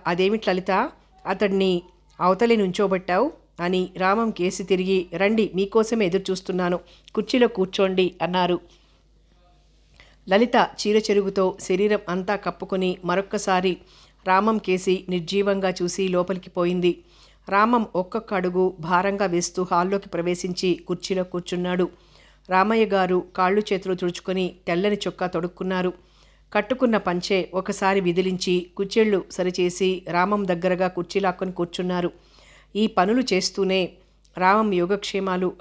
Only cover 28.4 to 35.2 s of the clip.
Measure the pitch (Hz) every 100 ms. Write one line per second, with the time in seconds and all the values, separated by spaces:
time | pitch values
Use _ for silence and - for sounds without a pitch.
28.4 | 190 180 - - 196 226 214 190 - -
29.4 | 180 180 180 175 185 185 - 175 190 208
30.4 | 190 170 185 180 180 180 170 196 190 180
31.4 | 185 180 175 - 180 180 175 - _ _
32.4 | - - _ 202 220 190 185 247 - 185
33.4 | 180 - 190 190 170 - _ _ _ 170
34.4 | 185 214 214 180 175 202 - 196